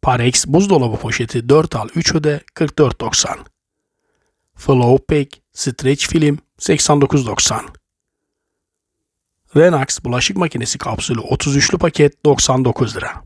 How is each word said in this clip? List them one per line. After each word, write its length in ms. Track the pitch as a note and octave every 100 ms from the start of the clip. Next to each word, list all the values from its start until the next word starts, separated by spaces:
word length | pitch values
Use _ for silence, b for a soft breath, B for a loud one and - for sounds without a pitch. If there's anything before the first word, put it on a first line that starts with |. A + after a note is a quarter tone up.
Parex 440 | - A#2+ A#2+ B2+ -
buzdolabı 500 | D3+ G3 F3 B2 G#2+
poşeti 520 | A2+ A2 A#2 B2 A#2
dört 280 | D3 D#3 A2+
al 120 | G#2+
üç 200 | - E3
öde 260 | E3 D#3 C#3+ _
kırk 240 | - D#3 -
dört 220 | C#3+ -
doksan. 380 | - - - - - _ _ _ _ _ _ _ _ _ _
Flow 500 | _ - C3 A#2+ C3+
Pack 360 | - D3+ C#3 - _
Stretch 560 | - - B2 C3 C#3+ -
Film 300 | E3+ D3+ C#3+ _ _
seksen 420 | - D3+ - D3
dokuz 260 | C#3 C#3+ A#2+
doksan. 360 | G2 - A2 - - _ _ _ _ _ _ _ _ _ _ _ _ _ _ _ _ _ C#3+
Renax 480 | E3+ D#3+ C3+ -
bulaşık 320 | - B2 - F#3+
makinesi 420 | F3 A#2+ A#2 -
kapsülü 420 | - A2+ - A#2+
otuz 360 | - - - C#3
üçlü 220 | - F3
paket 460 | E3+ - D3 _
doksan 400 | D3+ C3+ - C3
dokuz 320 | B2+ - A#2 G#2+
lira. 260 | - -